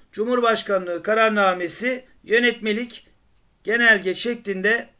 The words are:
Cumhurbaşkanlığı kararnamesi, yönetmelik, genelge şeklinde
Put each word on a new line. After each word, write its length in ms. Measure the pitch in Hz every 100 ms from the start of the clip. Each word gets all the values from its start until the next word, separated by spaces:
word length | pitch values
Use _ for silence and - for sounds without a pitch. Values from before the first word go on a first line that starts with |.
| _
Cumhurbaşkanlığı 920 | - 226 247 233 208 - 196 175 170
kararnamesi, 1000 | 202 220 220 208 190 180 170 - 240 254 - _
yönetmelik, 840 | - 226 240 233 214 214 240 - - _ _ _ _ _
genelge 500 | 190 233 233 208 185
şeklinde 760 | 180 240 233 202 185 202 233 -